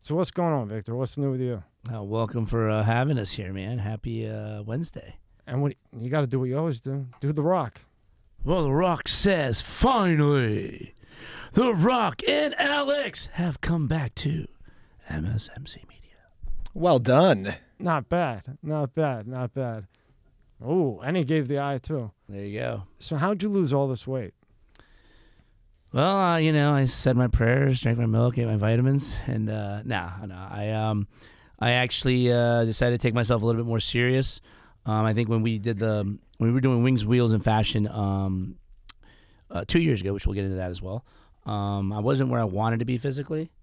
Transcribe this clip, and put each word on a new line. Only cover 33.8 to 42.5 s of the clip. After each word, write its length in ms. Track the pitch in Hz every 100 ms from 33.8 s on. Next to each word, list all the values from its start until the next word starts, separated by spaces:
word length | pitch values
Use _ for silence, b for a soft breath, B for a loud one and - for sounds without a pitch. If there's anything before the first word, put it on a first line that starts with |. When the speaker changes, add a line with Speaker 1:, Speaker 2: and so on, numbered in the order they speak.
| - 120 123 131 131 - b b b b -
Speaker 2:
Um, 180 | 107 110
I 80 |
think 160 | 107 110
when 140 | 113
we 160 | 113 110
did 180 | 107 101
the, 220 | 110 107 101 104 _ _
when 100 | 113
we 20 |
were 100 | 127
doing 200 | 131 120
Wings, 240 | 127 127 104
Wheels, 260 | 123 120
and 120 | 110
Fashion, 440 | - 107 110 110 104
um, 680 | 107 101 98 98 92 92 - - - - - b b b b _
uh, 140 | 85 -
two 120 | 175
years 220 | 165 110
ago, 120 | 95
which 120 | 101 -
we'll 80 |
get 120 | 101 98
into 120 | 92
that 140 | 92
as 100 | 90
well, 240 | 92 107 _ b b b -
um, 480 | 104 101 101 98
I 60 | 107
wasn't 300 | 110 135 131
where 100 | 120
I 40 |
wanted 340 | 110